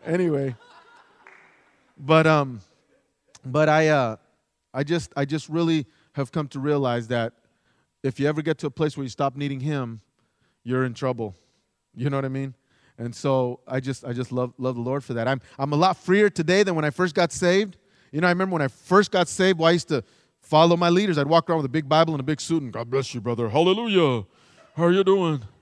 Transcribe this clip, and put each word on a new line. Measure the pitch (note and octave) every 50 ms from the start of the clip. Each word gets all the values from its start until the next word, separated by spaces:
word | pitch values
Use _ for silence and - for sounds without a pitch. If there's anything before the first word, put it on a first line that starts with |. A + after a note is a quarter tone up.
| _
Anyway, | - D#3+ F3+ F#3 E3+ D3+ C#3 C#3 C3+ A#2+ - - _ - - _ _ - - _ _ _ _ _ - - - _ _ _ _ _ _ _ _ _ _ _
but, | _ C#3+ C3+ D#3+ D#3+ D#3+
um, | D#3+ D#3 D3 C#3+ C3 B2 G#2 - _ _ _ _ _ _ _ _ _ _ _ _ _ _ - _
but | C3 B2+ D3+ D#3 D#3
I, | D3+ D#3 D#3+ D#3
uh, | D3+ C#3+ B2+ A#2 A2 - _ _ _ _ _ _ _ _ _ _ -
I | C3 D3
just, | C#3+ E3+ E3+ B2 - _
I | D3 C#3+
just | C#3 D3+ D#3 -
really | - D3+ E3+ E3+ E3 E3 D#3 C#3 _ _ _ _ _ _
have | C#3+ C#3 -
come | - E3 D3+
to | C3+ - C#3
realize | C3+ D3 D3 C#3+ C#3 B2+ A#2+ B2 A#2 A2
that | B2 A#2+ A2+ A2+ _ _ _ _ _ _ _ _ _ _ _ _ _ _
if | - C3+ B2 -
you | C#3
ever | D3 D#3 D#3
get | D3+ E3 D#3 -
to | -
a | D3
place | - - D#3+ D3+ -
where | - C#3
you | B2
stop | - - C#3+ C#3 B2+
needing | C#3 C#3+ C#3 C#3 C3+
Him, | B2+ D3+ D3+ C#3 B2+ A#2 A2+ A2 _ _ _ _ _ _ _ _ _ _ _ _ _
you're | A#2 B2+ B2+ C3
in | B2+ A2+
trouble. | - C#3 B2+ B2+ A#2 A2+ G#2 F2+ _ _ _ _ _ _ _ _ _ _ _ _
You | - B2+ D3
know | C#3
what | C#3 C3+
I | C3+
mean? | C3 C3+ C3+ C3+ B2+ _ _ _ _ _ _ _ _
And | - A#2 A#2+ A#2
so | - - C#3+ C3+ C3 B2+ B2 B2 - _
I | - B2+ C3+
just, | B2+ C3+ C3 - -
I | C3
just | A#2+ B2 B2+ -
love, | B2 B2+ B2+ B2 -
love | - B2 C3 B2+
the | A#2+
Lord | A#2 B2 C3+ C#3+ C3
for | - B2+
that. | A#2 A2+
I'm, | B2 C3+ B2 - - -
I'm | - C3+ D3
a | D3
lot | D3 F3 F#3+ F3
freer | - - - F#3 G3+ G#3+ G3+
today | - - D#3+ D3+ F3+ G3 G#3
than | F#3+ F3
when | D#3+ D3+
I | D3+
first | C3+ - F3+ F3+ D3
got | G3 F3 E3
saved. | - - F#3+ F3 F3+ G3 A3 G3 - _ _ _ _ _ _ _
You | - D3
know, | F3
I | F3+
remember | F3 F3 F#3+ F#3+ F3+
when | D#3+
I | D3
first | B2+ - _ _ - F3+ G3+ G3+ -
got | - F#3 F3
saved, | - - - F#3 F#3+ F#3+ D#3+
well, | E3 E3
I |
used | F3 E3+ - -
to | D#3+ B2+ G#2 _ _ _ _ _ _ _
follow | _ - D#3 D3+ E3 E3+ F3
my | E3+ F3 E3+
leaders. | E3+ F#3 G#3 G3+ E3+
I'd | D3 C#3
walk | C#3+ E3 E3 D#3+ -
around | E3+
with | D#3+ C#3+
a | C3
big | A#2+ D#3+ D3+
Bible | C3+ D3+ D#3 E3 D#3+ D#3+
and | C#3
a | C3
big | C#3+ D3+ -
suit | - - E3 D#3+ C#3+
and, | A#2+ G2+
"God | A2 A#2 A#2+
bless | B2 C3+ C3 - -
you, | B2
brother. | G2 A#2+ A#2+ A2+ A#2+ A2
Hallelujah. | G#2 D3 E3+ F3+ F#3+ G#3+ A#3+ A#3 G3+ F#3 E3 C#3+ B2+ A2+ G2 _ _ _ _ _ _ _ - _ _
How | D3+ E3+
are | F3
you | F3+ G3 F#3+
doing?" | F#3+ G3 G3 F3+ E3 D3+ C3+ A2 G2+ _ _